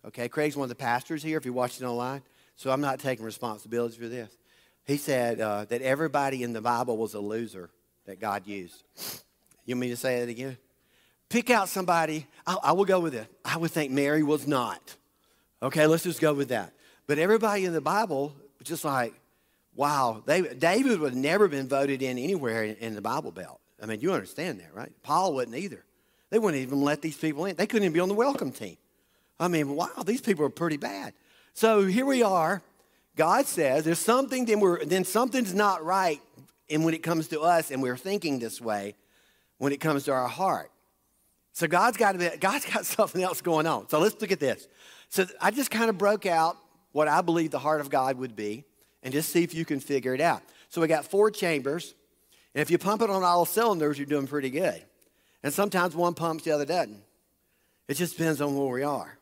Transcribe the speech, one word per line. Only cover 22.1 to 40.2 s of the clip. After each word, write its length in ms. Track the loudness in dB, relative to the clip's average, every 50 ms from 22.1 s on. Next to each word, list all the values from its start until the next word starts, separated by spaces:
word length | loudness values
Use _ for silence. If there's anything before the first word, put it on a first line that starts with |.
| -4
anywhere 460 | -4 -2 -2 -2 -2 -2 -2 -2 -2 -2
in, 120 | -4 -6
in 200 | -8 -8 -10 -8
the 60 | -6
Bible 300 | -6 -4 -4 -4 -6 -8
Belt. 280 | -12 -12 -16 -16 -18 -20 _ _ _ _
I 60 | -10
mean, 120 | -8 -8 -4
you 120 | -2 0 0
understand 460 | -2 -4 -6 -10 -8 -8 -8 -8 -10
that, 140 | -14 -16 -14
right? 180 | -14 -14 -14 -16 _
Paul 320 | -4 0 0 2 2 0 0
wouldn't 240 | -2 -4 -4 -6
either. 260 | -10 -10 -10 -12 -16 _ _ _ _ _ _ _ _ _ _
They 100 | 0 2
wouldn't 220 | 2 2 0 0
even 200 | -2 -2 0 0
let 200 | 2 2 0 -2
these 160 | -4 -8 -6
people 280 | -4 -4 -4 -2 -2 -4
in. 100 | -6 -2
They 120 | -2 -2
couldn't 160 | 0 2 2 2
even 100 | 2 2
be 60 | 2
on 100 | 0 2
the 60 | 2
welcome 360 | 2 2 2 0 -2 -4 -6
team. 260 | -6 -8 -12 -12 -12 _ _ _ _ _ _ _ _ _ _ _ _ _
I 80 | -2
mean, 280 | 0 2 0 0 0 -2
wow, 280 | -4 -4 -4 -4 -6 -4
these 160 | -4 -4 -2
people 240 | 0 -2 0 2 0
are 40 | -2
pretty 280 | -2 -2 -4 -4 -2
bad. 360 | -4 -6 -8 -8 -10 -12 -14 -16 _ _ _ _ _ _ _ _
So 320 | 2 4 6 6 6 6
here 200 | 4 4 2 2
we 180 | 4 4 4 4
are. 380 | 4 4 4 2 2 0 -2 -6 _ _ _ _ _ _ _ _ _ _
God 300 | 2 4 4 6 4 2
says 400 | 0 0 0 2 2 2 2 2
there's 140 | 2 0 2
something, 460 | 4 4 4 4 4 0 -2 -2 0
then 140 | 2 4 4
we're, 240 | 4 4 4 2 0
then 200 | 0 2 0 0
something's 500 | 2 2 2 2 2 2 0 0 0 2
not 300 | 4 4 4 2 2 0
right 360 | 0 2 2 2 2 0 -2 -8 _ _ -20 -20 _ _ _ _
in 160 | _ 0 2 2
when 100 | 2 0
it 100 | 0 -2
comes 240 | -2 0 0 -2 -2
to 120 | -4 2
us, 300 | 4 4 4 4 2 0
and 100 | -4 -2
we're 160 | -2 -2 -4
thinking 420 | -4 -4 -4 -4 -2 -2 -2 -2 -2
this 200 | -4 -6 -8 -8
way 360 | -4 -4 -4 -4 -4 -8 -12 _ _ _ _ _ _ _ _ _ _ _ _
when 140 | _ -2 -2
it 80 | -2 0
comes 240 | 0 0 0 0 0
to 60 | 0
our 160 | 0 0